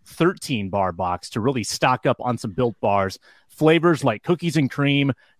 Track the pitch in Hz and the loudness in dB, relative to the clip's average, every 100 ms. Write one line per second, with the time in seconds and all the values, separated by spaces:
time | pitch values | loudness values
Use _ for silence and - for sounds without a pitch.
0 | - - 170 - - 120 98 101 95 85 | -10 0 0 0 -4 -4 -2 -2 -2 -2
1 | 90 90 - 117 113 131 101 - 135 127 | -4 -6 -6 -4 -2 -2 -4 -2 0 0
2 | 143 120 123 117 120 92 120 - 110 101 | 0 -2 -4 -6 -6 -2 -2 -2 0 2
3 | 98 - _ _ _ - 151 165 165 151 | 0 -6 _ _ _ 0 4 4 4 2
4 | 139 107 - 175 175 151 131 - 143 143 | 0 -2 -2 -2 -2 0 0 0 0 2
5 | 139 - _ | 0 -2 _